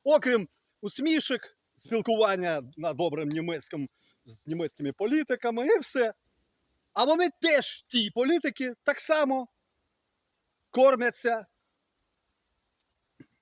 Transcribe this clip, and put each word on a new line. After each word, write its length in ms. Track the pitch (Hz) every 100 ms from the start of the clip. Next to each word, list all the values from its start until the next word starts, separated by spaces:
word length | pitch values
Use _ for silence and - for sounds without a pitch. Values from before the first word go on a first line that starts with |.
Окрім 440 | 269 302 254 240 170 _ _ _
усмішок, 600 | 202 - 294 311 - 247 - _ _ _
спілкування 880 | - 226 220 220 214 190 175 156 127 147
на 160 | 165
добрим 360 | 139 170 151 151
німецьким, 600 | 156 170 160 - 160 135 _ _ _
з 220 | - 110 -
німецькими 460 | 165 160 - 143
політиками 760 | 131 214 302 277 247 240 233 277
і 120 | 440
все. 360 | - 269 226 - _ _ _ _ _ _ _
А 120 | -
вони 240 | 254 330 349 -
теж, 420 | 330 285 - -
ті 280 | - 247 208
політики, 640 | - 262 339 294 - 254 240
так 180 | - 269
само 480 | - 311 277 262 247 _ _ _ _ _ _ _ _ _ _ _ _
кормяться 760 | - 269 254 240 - 233 226 196 _ _ _ _ _ _ _ _ _ _ _ _ _ _ _ _ _ - _